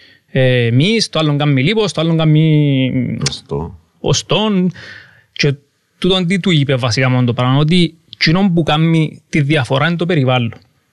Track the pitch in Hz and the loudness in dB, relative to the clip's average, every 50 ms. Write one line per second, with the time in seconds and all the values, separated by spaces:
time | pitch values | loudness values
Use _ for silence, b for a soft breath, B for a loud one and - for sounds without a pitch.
0 | b b b b b b - 139 131 127 127 123 120 117 117 131 151 202 226 226 | b b b b b b -2 0 2 2 2 2 0 2 2 2 2 2 2 0
1 | - - - 160 160 147 143 143 147 147 143 131 127 170 220 220 214 180 - - | -2 -2 -2 -2 -2 0 0 0 0 0 0 2 0 0 0 0 -2 -2 -2 -2
2 | 160 165 165 160 160 156 151 151 160 160 151 151 147 143 139 131 131 127 127 131 | -2 0 0 2 2 4 4 4 4 4 4 2 2 2 2 0 0 0 -2 -2
3 | 120 - 113 - - - - - - - 71 71 82 80 - - _ _ _ _ | -4 -4 -4 -6 -6 -6 -8 -10 -12 -8 -8 -8 -8 -8 -12 -18 _ _ _ _
4 | - - 143 - - - 156 185 214 220 202 185 185 180 - B B B B B | -2 -2 -2 -2 -2 -2 -2 -2 0 0 0 0 0 -2 -4 B B B B B
5 | B B B B B B B - - 143 135 139 _ _ _ _ _ _ _ - | B B B B B B B -2 -2 -2 -2 -4 _ _ _ _ _ _ _ -4
6 | - 180 190 185 180 170 196 190 165 196 175 147 135 135 139 123 123 123 113 139 | -2 -2 0 0 -2 -2 -2 -2 0 0 0 0 0 0 0 -2 -2 -2 0 0
7 | 131 127 127 127 127 120 117 123 127 127 131 139 151 151 180 180 170 165 - _ | 0 2 2 2 0 0 0 0 0 2 2 2 2 2 2 2 2 0 -2 _
8 | _ _ - - - 160 160 185 202 202 170 170 156 156 151 151 160 165 165 160 | _ _ -12 -6 -2 -2 0 0 2 0 0 0 0 0 0 0 2 2 2 0
9 | 156 147 - - _ _ - 160 139 135 156 147 123 - 131 135 147 165 175 165 | 0 -2 -6 -12 _ _ -2 -2 0 0 0 0 0 0 -2 0 0 0 -2 -2
10 | 175 170 185 151 131 127 127 123 120 113 - - _ _ _ _ _ _ | -2 0 0 0 2 2 0 0 -2 -4 -8 -12 _ _ _ _ _ _